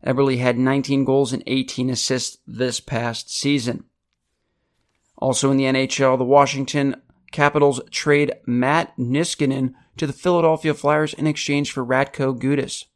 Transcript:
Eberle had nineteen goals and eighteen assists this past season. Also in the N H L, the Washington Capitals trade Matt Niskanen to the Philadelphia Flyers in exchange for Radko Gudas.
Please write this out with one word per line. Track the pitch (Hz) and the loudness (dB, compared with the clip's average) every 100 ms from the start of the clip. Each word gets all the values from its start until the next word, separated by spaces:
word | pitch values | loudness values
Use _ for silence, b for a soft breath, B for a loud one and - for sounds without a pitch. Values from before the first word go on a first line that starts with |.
Eberle | - 131 139 127 | -2 0 2 2
had | 127 120 | 0 2
nineteen | 131 139 135 139 131 | 2 2 0 0 2
goals | 135 135 | 2 2
and | 127 - | -2 -4
eighteen | 131 131 - 127 | -4 -4 -4 -4
assists | 123 - 127 - - - | -2 -2 -2 -4 -12 -16
this | 113 127 120 | -4 -4 -4
past | - 117 117 110 - | -6 -6 -4 -8 -10
season. | - 139 143 120 - - _ _ _ _ _ _ _ _ _ _ _ _ - | -4 0 0 0 -6 -10 _ _ _ _ _ _ _ _ _ _ _ _ -6
Also | 131 123 139 | -2 0 2
in | 135 | 2
the | |
N | 135 131 | 2 0
H | 135 - | 0 0
L, | 135 127 | 2 2
the | |
Washington | 127 143 139 139 135 147 139 - _ _ _ | 4 6 4 0 -4 -2 -2 -4 _ _ _
Capitals | - 143 147 143 131 - | 0 2 4 2 2 -6
trade | - 151 147 147 - - | -6 2 2 2 -2 -4
Matt | 123 127 156 170 - | -2 0 0 -2 -6
Niskanen | 120 135 170 - 143 135 131 B B - | -2 0 -2 -2 -2 0 -4 B B -8
to | 151 | -6
the | |
Philadelphia | 139 180 175 160 160 156 | -2 0 4 4 2 -2
Flyers | 147 143 151 151 | -2 0 0 0
in | - 151 | -2 -2
exchange | 151 - 143 143 | -2 -2 -2 -2
for | - | -4
Radko | 123 131 135 - 135 127 | -2 0 0 -2 -4 -2
Gudas. | 127 143 - - - | -2 -2 -2 -8 -14